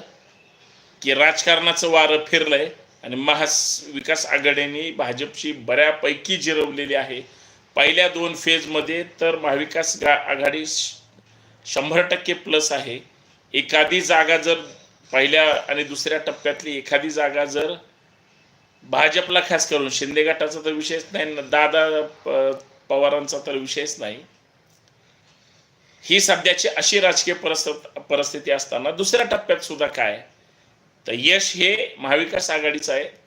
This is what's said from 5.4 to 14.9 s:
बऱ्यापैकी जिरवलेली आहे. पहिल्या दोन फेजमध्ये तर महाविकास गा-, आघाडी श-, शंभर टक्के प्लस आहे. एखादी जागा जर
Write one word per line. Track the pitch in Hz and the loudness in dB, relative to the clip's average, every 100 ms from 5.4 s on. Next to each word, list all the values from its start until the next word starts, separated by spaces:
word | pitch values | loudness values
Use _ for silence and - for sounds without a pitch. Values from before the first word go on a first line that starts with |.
| 151 | -8
बऱ्यापैकी | 143 120 131 151 - 143 147 - 185 | -8 -2 2 2 2 -2 -4 -4 -4
जिरवलेली | 151 151 151 143 143 | -2 0 -2 -4 -4
आहे. | 139 131 127 131 - - _ _ | -2 -4 -10 -14 -20 -20 _ _
पहिल्या | - 147 165 180 | 2 4 4 2
दोन | 170 170 | 2 -6
फेजमध्ये | 160 165 165 147 156 151 170 175 - | -4 0 0 0 -4 -2 -6 -6 -2
तर | 165 160 | -2 0
महाविकास | 151 139 147 165 160 - | 0 -2 -2 -4 -4 0
गा-, | 147 143 - | 2 2 2
आघाडी | 139 143 156 156 | -2 -2 -2 -6
श-, | - - - _ _ _ _ _ _ - | -6 -6 -10 _ _ _ _ _ _ -6
शंभर | - 147 170 | -4 0 0
टक्के | 180 180 - | 2 0 -2
प्लस | 170 175 156 151 | -6 0 0 0
आहे. | 139 135 123 - _ _ _ _ | -4 -6 -10 -14 _ _ _ _
एखादी | 135 131 156 151 180 | -2 2 2 4 2
जागा | 170 160 156 165 | 4 4 4 2
जर | 160 165 - - _ | 2 -2 -2 -18 _